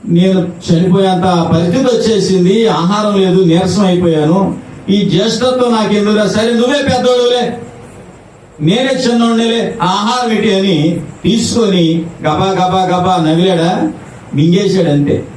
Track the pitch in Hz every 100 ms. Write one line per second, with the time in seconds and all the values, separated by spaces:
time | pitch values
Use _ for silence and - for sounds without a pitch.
0 | - 170 190 190 170 - - 165 180 196
1 | 190 180 185 175 165 165 175 262 254 226
2 | 220 208 175 185 180 220 220 156 175 208
3 | 208 196 190 180 175 170 180 185 190 175
4 | 175 156 151 190 190 - - - - 202
5 | 175 175 220 226 254 254 240 226 202 208
6 | 208 214 202 214 233 226 247 285 - 254
7 | 247 247 240 247 233 - - - - -
8 | - - - - - - 151 233 262 262
9 | 247 233 233 226 226 233 190 - 175 202
10 | 214 254 233 214 208 190 196 160 160 170
11 | - - 165 226 233 233 214 180 165 165
12 | - - 151 151 190 180 185 185 185 180
13 | 180 185 156 165 190 170 170 220 311 -
14 | - - - 135 160 185 196 185 160 143
15 | 143 - -